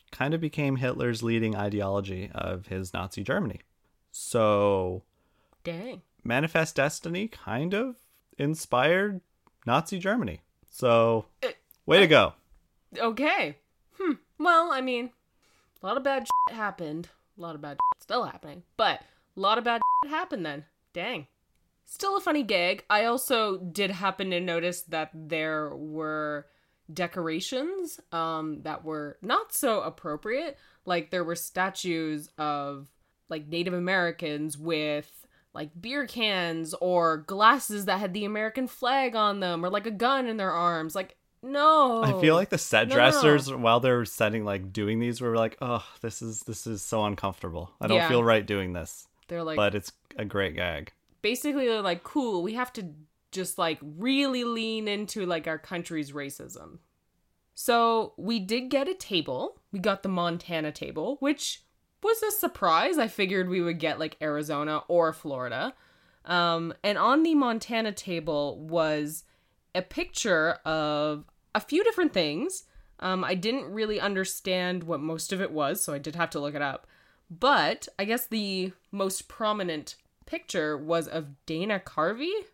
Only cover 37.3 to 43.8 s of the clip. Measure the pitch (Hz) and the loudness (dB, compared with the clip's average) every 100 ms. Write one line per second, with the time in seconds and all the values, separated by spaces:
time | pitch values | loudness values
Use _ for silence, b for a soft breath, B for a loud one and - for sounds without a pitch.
37.3 | 196 220 269 - 208 196 190 202 196 208 | 6 6 6 2 -4 0 0 0 -2 -4
38.3 | 214 220 262 254 - 247 269 254 220 208 | -2 -4 -4 -6 -2 0 2 2 2 2
39.3 | 196 180 170 180 202 220 202 240 269 240 | 2 -2 0 0 -2 -2 0 2 2 0
40.3 | 220 190 170 175 165 160 196 190 _ _ | -2 0 2 2 2 -2 -4 -6 _ _
41.3 | _ 254 285 302 311 262 226 139 185 156 | _ -4 4 6 8 6 6 2 6 6
42.3 | 165 196 - - 110 117 120 127 - 151 | 6 4 -2 2 4 6 8 8 8 8
43.3 | 147 135 131 113 120 | 6 4 2 4 6